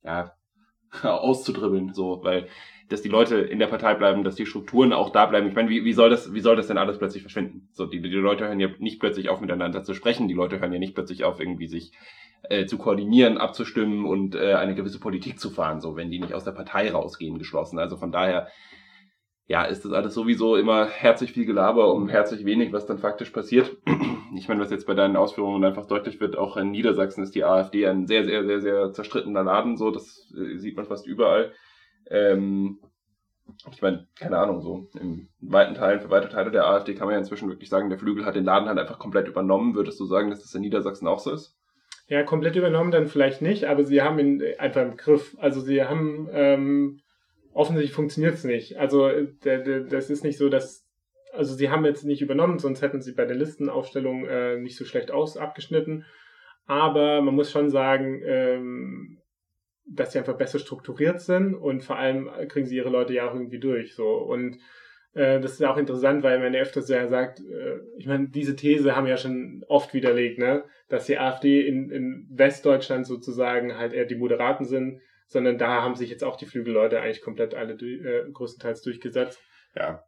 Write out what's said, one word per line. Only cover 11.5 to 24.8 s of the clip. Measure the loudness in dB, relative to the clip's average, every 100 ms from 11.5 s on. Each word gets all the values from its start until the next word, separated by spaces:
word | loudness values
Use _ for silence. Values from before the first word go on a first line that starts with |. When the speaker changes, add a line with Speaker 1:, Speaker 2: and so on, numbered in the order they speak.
| -6 -8
Speaker 1:
sich, | -10 -12 _ -20 -20 -20 _
äh, | -4 -2 -2
zu | -4
koordinieren, | 0 0 4 6 6 4
abzustimmen | -2 -4 -6 -2 -2 -2 -2
und, | -2 -2 0
äh, | 2
eine | 2 2 -4
gewisse | -6 -8
Politik | -8 -6 -8 -10
zu | -10
fahren, | -4 -4 -4
so, | -8 -8
wenn | -8
die | -8
nicht | -6
aus | -8 -8
der |
Partei | -12 -6 -2 -2
rausgehen, | -2 -6 -10 -10 -10
geschlossen. | -6 -6 -6 -6
Also | -6 -6
von | -4
daher, | 0 0 0 -4 -18 -20 -20 _ _ _ _ _ _ _
ja, | 0
ist | 0 -4 -2
das |
alles | -2 -2
sowieso | -2 0 2 4 4
immer | 6 4 2
herzlich | 4 4 4 0
viel | -2 0
Gelaber | 4 4 6 6
um | 4 2
herzlich | 2 2 -2 0
wenig, | 0 0
was | -2 -4
dann | -4
faktisch | -4 -4 -8
passiert. | -8 4 4 4 -2 -2
<clears throat> | 0 0 -6 -10 -12
Ich | -2
meine, | -2
was | -2
jetzt | -4